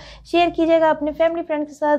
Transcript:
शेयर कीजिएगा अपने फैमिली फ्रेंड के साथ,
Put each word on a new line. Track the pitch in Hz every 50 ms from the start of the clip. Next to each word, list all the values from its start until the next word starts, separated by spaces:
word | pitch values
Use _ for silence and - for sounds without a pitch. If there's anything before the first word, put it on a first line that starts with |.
| - - - - -
शेयर | - - 339 349 339
कीजिएगा | 339 339 330 330 330 330 320 311
अपने | 302 311 294 302
फैमिली | 294 311 330 330 330 339
फ्रेंड | 330 339 311 294 302
के | 294
साथ, | 277 - 311 294 294